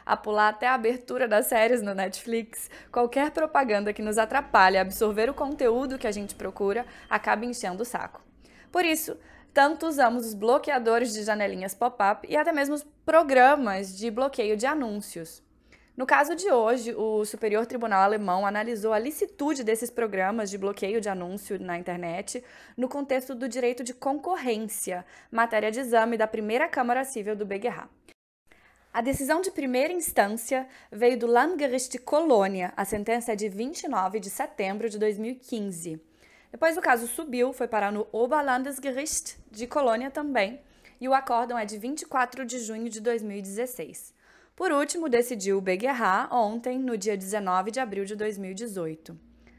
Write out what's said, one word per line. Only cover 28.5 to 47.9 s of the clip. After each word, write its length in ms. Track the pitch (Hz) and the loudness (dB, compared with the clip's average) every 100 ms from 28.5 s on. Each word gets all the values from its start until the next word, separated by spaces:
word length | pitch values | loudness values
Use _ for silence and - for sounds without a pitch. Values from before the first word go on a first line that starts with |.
| _ _ _ _ | _ _ _ _
A 80 | 226 | -2
decisão 400 | 240 269 269 320 | 0 -2 0 0
de 120 | 381 | 0
primeira 400 | - 277 247 302 | -4 -2 0 0
instância 760 | 359 320 - 202 226 - 262 262 - - | -2 0 2 2 2 -2 -4 -4 -14 -18
veio 260 | 208 240 254 | 2 4 4
do 80 | |
Landgericht 680 | 233 233 302 359 285 254 254 | 4 4 4 2 0 -2 -4
de 80 | 254 | -10
Colônia. 760 | - 302 330 233 190 190 180 - | 0 2 6 4 4 0 -6 -4
A 80 | |
sentença 480 | 196 208 208 233 233 | -4 -4 -2 -2 -2
é 40 | 214 | -2
de 120 | 214 | -4
vinte 360 | 190 247 349 | -4 -8 -6
e 40 | 339 | -4
nove 300 | 226 190 214 | -2 0 -2
de 100 | 196 | -8
setembro 640 | - 302 - 190 208 226 | -8 -8 -4 -4 -2 -6
de 80 | 208 | 0
dois 180 | 214 202 | -2 0
mil 140 | 220 | -6
e 60 | 254 | -8
quinze. 640 | - 233 202 170 170 160 _ _ _ _ _ | -8 -6 -6 -8 -10 -10 _ _ _ _ _
Depois 260 | 233 330 330 | 0 0 2
o 40 | |
caso 260 | 359 240 233 | 2 2 0
subiu, 460 | - 320 247 247 | -8 -6 0 0
foi 160 | 254 247 | 0 -2
parar 240 | 214 202 | 0 0
no 160 | 208 214 | -2 -4
Oberlandesgericht 1300 | 220 247 302 285 254 262 269 277 254 311 - - - - | 0 2 2 2 0 -2 -6 -4 -4 -4 -4 -6 -16 -20
de 200 | 214 240 | -12 -4
Colônia 420 | 302 269 226 269 | 0 2 2 -2
também, 500 | 302 294 247 196 262 _ _ - _ | -6 -2 0 0 -4 _ _ -20 _
e 80 | 254 | 2
o 60 | |
acórdão 420 | 269 269 233 240 240 | 2 2 0 0 -4
é 80 | |
de 140 | 208 214 | -6 -8
vinte 240 | 233 311 | -8 -8
e 20 | |
quatro 400 | - 262 247 247 | -4 0 0 -2
de 140 | 254 247 | -8 -8
junho 300 | 220 220 233 | -8 -8 -8
de 120 | 214 | -4
dois 220 | 220 233 | -2 -2
mil 140 | 214 202 | -4 -8
e 60 | |
dezesseis. 720 | 196 196 254 - 160 - - _ _ _ _ _ | -10 -6 -6 -8 -12 -14 -20 _ _ _ _ _
Por 160 | 370 | 0
último, 360 | 285 285 349 320 | 2 0 -2 2
decidiu 500 | 233 240 233 190 196 | 2 2 -2 0 0
o 20 | |
B 180 | 190 185 | 0 0
G 80 | 254 | 0
H 420 | 247 208 196 262 | 0 2 2 2
ontem, 440 | 247 208 233 254 254 | 0 0 -2 -4 -4
no 220 | 262 220 | -2 -2
dia 180 | 196 202 | -2 -4
dezenove 540 | 190 208 190 180 196 | -2 -4 0 0 0
de 80 | 226 | -4
abril 260 | 254 | -4